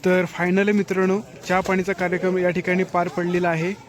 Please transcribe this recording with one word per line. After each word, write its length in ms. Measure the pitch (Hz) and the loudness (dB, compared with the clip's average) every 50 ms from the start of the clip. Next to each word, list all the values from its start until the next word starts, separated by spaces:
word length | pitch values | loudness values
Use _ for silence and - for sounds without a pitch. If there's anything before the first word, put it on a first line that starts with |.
| - 190 | 2 2
तर 180 | 180 180 175 165 - - | 2 2 2 0 -2 -2
finally 320 | 175 180 185 190 202 208 | 0 2 2 2 2 4
मित्रांनो, 480 | 208 208 196 - 190 185 185 185 190 208 214 - - - - - | 2 2 0 0 0 0 2 2 2 0 -2 -8 -16 -16 -4 0
चहा 100 | 185 185 | 0 0
पाणीचा 340 | 185 - 190 185 185 190 196 | 2 0 0 0 0 -2 -2
कार्यक्रम 440 | - 185 180 180 180 170 185 185 185 | -2 -2 -2 -2 0 0 0 0 2
या 120 | 180 180 | 0 0
ठिकाणी 340 | 165 180 175 - 180 185 185 | 0 0 -2 0 0 0 0
पार 240 | 180 - 175 175 175 | 0 0 -2 -2 0
पडलेला 420 | 170 - 175 175 180 180 175 175 | -2 -4 -2 0 0 0 2 0
आहे 220 | 165 160 165 180 202 - - | 0 0 -2 -4 -6 -8 -12